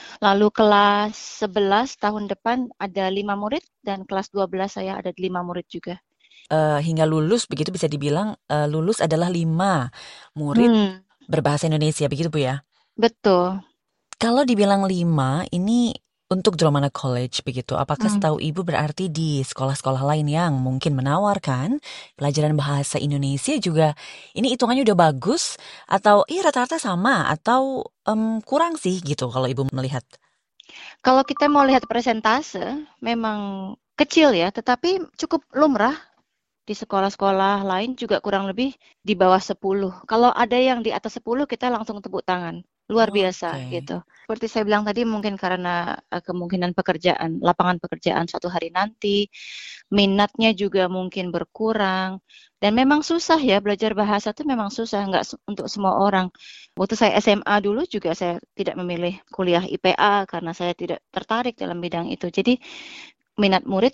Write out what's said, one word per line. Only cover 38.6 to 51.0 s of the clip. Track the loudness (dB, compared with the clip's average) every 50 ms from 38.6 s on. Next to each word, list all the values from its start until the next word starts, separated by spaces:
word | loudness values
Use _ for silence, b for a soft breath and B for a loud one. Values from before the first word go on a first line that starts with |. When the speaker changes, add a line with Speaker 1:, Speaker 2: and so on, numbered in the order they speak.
| -4 -4 -4 b b b b _
Speaker 1:
di | _ -2 2
bawah | 4 6 6 6 4
sepuluh. | 2 -2 -6 -4 -2 -2 0 0 -2 -4 -6 -10 -4
Kalau | -2 2 4 4 4 4
ada | 2 0 2 2 2
yang | 4 2 2 0 -2
di | -4
atas | -4 -4 -6 -8 -10
sepuluh, | -10 -6 -4 -2 -2 -2
kita | -4 -4 -4 -2 -2
langsung | -2 -4 -4 -8 -10 -12 -10
tepuk | -8 -8 -6 -4
tangan. | -4 -4 -4 -4 -8 -10 -12 -16 _ _ _ _ -2
Luar | 2 2 2 4
biasa | 4 2 0 0 -2 -4 -6 -6
Speaker 2:
Oke. | -6 -8 -8 -8 -8 -8
Speaker 1:
gitu. | -8 -8 -8 -10 -10 b b b b
Seperti | -8 -6 -6 -6
saya | -4 -2 -2 0
bilang | 2 0 0 0
tadi, | -2 -2 0 -2
mungkin | -2 -2 -2 -4 -4 -4
karena, | -4 -4 -4 -2 -2 -2 -2 -2 -2 -4 -4 -6 -8 -8
eh, | _ -10 -8 -6
kemungkinan | -6 -6 -6 -4 -4 -2 -2 -2 -2
pekerjaan, | -2 -2 -2 -2 -4 0 0 0 0 0 -2 -4 -4 0 2
lapangan | 2 2 2 2 0 0 -2 -6
pekerjaan | -10 -12 -6 -4 -2 0 0 -2 -2
suatu | -6 -6 -6
hari | -6 -4 -4 -6 -4
nanti, | -2 -4 -4 -4 -6 _ -4 -2 0 0 -2 -4 B B B B B B B B B B B _
minatnya | 2 4 4 4 4 2 2 0 0 2 2 2 2
juga | 2 -2 0 2 0 0
mungkin | 0 0 -4